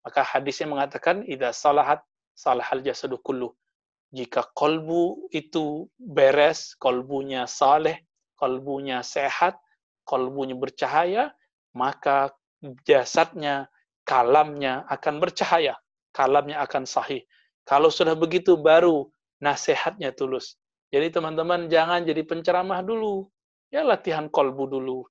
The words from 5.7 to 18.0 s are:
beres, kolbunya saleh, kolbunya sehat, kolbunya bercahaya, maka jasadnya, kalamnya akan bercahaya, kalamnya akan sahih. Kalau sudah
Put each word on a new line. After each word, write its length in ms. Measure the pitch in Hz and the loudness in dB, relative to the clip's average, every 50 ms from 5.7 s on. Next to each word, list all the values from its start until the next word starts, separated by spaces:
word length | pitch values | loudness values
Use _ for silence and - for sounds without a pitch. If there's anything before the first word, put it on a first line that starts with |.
| 147 156 180 - _ | -6 -8 -12 -14 _
beres, 800 | _ 254 226 147 147 139 135 135 147 147 156 160 - - - - | _ -16 -4 2 4 6 6 6 6 4 4 4 0 -10 -16 -18
kolbunya 720 | _ - 131 127 123 127 135 143 139 135 139 135 131 123 | _ -2 0 0 0 -4 -6 -6 -6 -6 -6 -6 -6 -6
saleh, 540 | 123 - - 143 135 143 156 156 160 160 - _ _ _ _ _ _ _ | -8 -2 2 4 4 4 4 2 0 -2 -4 _ _ _ _ _ _ _
kolbunya 720 | _ 147 127 131 131 135 139 139 139 139 139 131 123 120 | _ -4 -4 -4 -4 -6 -8 -8 -6 -6 -6 -6 -6 -6
sehat, 480 | - - 147 139 139 - - 175 180 190 - _ _ _ _ _ _ _ _ | -6 -6 -4 -2 -2 0 0 0 0 0 -4 _ _ _ _ _ _ _ _
kolbunya 560 | _ - 139 127 127 127 135 139 135 131 131 127 | _ -4 -2 -2 -2 -2 -4 -6 -6 -6 -6 -6
bercahaya, 720 | 139 135 - - 147 127 139 156 170 180 190 220 277 302 - _ _ _ _ _ _ _ _ | -8 -8 -4 -6 -4 -2 0 0 0 0 0 -2 -2 -4 -6 _ _ _ _ _ _ _ _
maka 580 | 123 127 139 139 _ - 143 139 139 139 139 - _ _ _ _ _ - 143 127 127 | -4 -4 -4 -4 _ 0 0 2 2 2 0 -4 _ _ _ _ _ -18 -16 -16 -12
jasadnya, 880 | _ - 147 135 123 - - 165 170 - - 185 151 147 143 139 135 - _ _ _ _ _ _ | _ 4 4 4 4 2 2 0 0 0 -2 -6 -4 -4 -4 -4 -6 -10 _ _ _ _ _ _
kalamnya 800 | _ - 135 127 120 120 135 151 151 151 147 143 143 131 127 135 151 - | _ 0 2 2 4 6 6 6 6 4 0 -4 -4 -2 -2 -4 -6 -8
akan 320 | 139 - - 156 147 151 | -8 -4 -4 -4 -4 -4
bercahaya, 560 | 170 180 - - - - 170 170 160 135 123 - _ _ _ _ _ _ | -8 -8 -4 -4 -2 0 2 2 2 0 -2 -6 _ _ _ _ _ _
kalamnya 480 | _ - 139 131 139 143 139 143 151 151 143 | _ 0 2 4 4 2 2 0 -6 -6 -6
akan 240 | - - 139 131 - | -4 -4 -6 -6 -2
sahih. 340 | - 135 117 - 139 127 - _ _ _ _ _ _ _ _ - | -4 -4 -4 -4 -8 -10 -10 _ _ _ _ _ _ _ _ 2
Kalau 240 | 139 139 151 160 | 2 6 6 4
sudah 260 | 147 - | 4 4